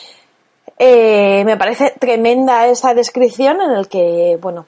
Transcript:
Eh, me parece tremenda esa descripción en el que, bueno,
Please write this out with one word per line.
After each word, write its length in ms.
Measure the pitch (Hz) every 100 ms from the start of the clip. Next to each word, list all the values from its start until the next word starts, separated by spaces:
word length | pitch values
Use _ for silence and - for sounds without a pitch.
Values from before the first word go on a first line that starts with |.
| - - _ _ _ _ - -
Eh, 600 | 254 240 220 208 202 196
me 140 | 208 214
parece 360 | 185 233 277 -
tremenda 680 | 247 233 233 247 262 233 240
esa 280 | 247 262
descripción 680 | 240 240 254 247 - 269 339
en 120 | 359
el 140 | 214 196
que, 520 | 190 175 170 175 170
bueno, 240 | 185 175